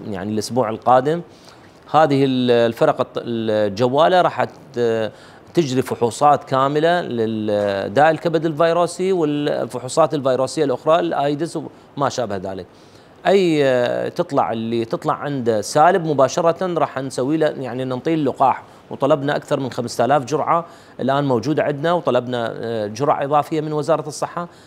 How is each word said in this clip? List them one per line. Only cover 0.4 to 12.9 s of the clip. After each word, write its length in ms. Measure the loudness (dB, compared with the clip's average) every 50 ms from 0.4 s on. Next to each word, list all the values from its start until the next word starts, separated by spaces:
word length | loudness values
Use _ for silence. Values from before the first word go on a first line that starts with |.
| -4 -2 0 0 0 0
القادم. 520 | -2 -2 2 4 4 4 4 2 -2 -4 -6 -12 -20 -20 -20 -20 -20 -20 -20 -20 -20 -20 -14 0 2
هذه 320 | 4 4 4 4 2 2
ال-، 260 | 2 2 0 2 4
الفرق 500 | 4 4 4 2 2 2 2 2 2 0
الط-، 200 | -2 -4 -4 -10 -6
الجوالة 960 | -6 -6 -4 -2 0 0 0 0 0 0 0 0 0 2 4 4 4 4 4
راح 220 | 2 2 0 -2 -4 -4 -4 -18 -20 -12 -6
ت-، 380 | -2 -2 0 0 0 -2 -4 -8 -12 -20 -20 -20 -20 -18 -2 0
تجري 280 | 0 0 2 0 -2
فحوصات 600 | -2 -2 -2 -2 -2 -2 0 2 4 4 4 4 0
كاملة 580 | -2 0 2 2 2 2 2 2 2 2 0
للداء 1080 | -2 -4 -4 -2 -2 -2 -2 -2 -2 0 0 0 0 0 0 -2 -4 -2 2 4 4 4
الكبد 360 | 4 2 -2 -2 -2 0 -2
الفيروسي 680 | -2 0 2 2 2 4 2 0 0 -2 -4 -2 0
والفحوصات 1000 | 0 0 0 0 0 -2 -2 -2 -2 -4 -4 -6 -6 -8 -8 -4 2 2 2 2 2
الفيروسية 500 | -2 0 0 0 0 0 -2 0 -2 0
الأخرى، 360 | 0 0 -2 2 2 2 2
الآيدز 600 | 2 0 -2 -2 -2 -2 -2 -2 -4 -6 -6 -8 -10 -10 -16 -18 -20 -16 -6 -2
وما 120 | -2 -2
شابه 280 | -2 -2 -6 -4 -6 -6
ذلك. 280 | -6 -8 -10 -10 -12 -16 -20 -20 -20 -20